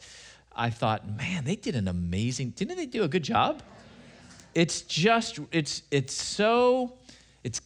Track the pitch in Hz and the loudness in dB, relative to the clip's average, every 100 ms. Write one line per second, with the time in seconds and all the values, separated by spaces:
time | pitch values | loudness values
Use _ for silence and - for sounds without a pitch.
0 | - - - - _ - 117 113 120 107 | -18 -20 -20 -20 _ -4 -4 0 0 0
1 | - 107 160 180 131 208 262 143 95 90 | -4 -8 -4 -4 -2 -4 -2 -2 -2 -2
2 | 87 90 117 127 131 - 220 359 294 240 | -2 0 -2 -2 -6 -4 -6 -4 -6 -2
3 | 180 175 139 220 139 302 - - - - | 0 0 0 2 2 0 -8 -20 -20 -20
4 | - - - - - - 170 - - - | -20 -20 -20 -20 -4 2 2 0 -6 2
5 | 190 226 226 - 147 170 147 - - 139 | 4 4 2 -8 -4 -2 -2 -6 -2 0
6 | 135 - - - 214 233 247 254 247 247 | 0 -6 -6 0 4 6 4 4 0 -6
7 | - - - _ 120 - | -20 -20 -20 _ -8 -8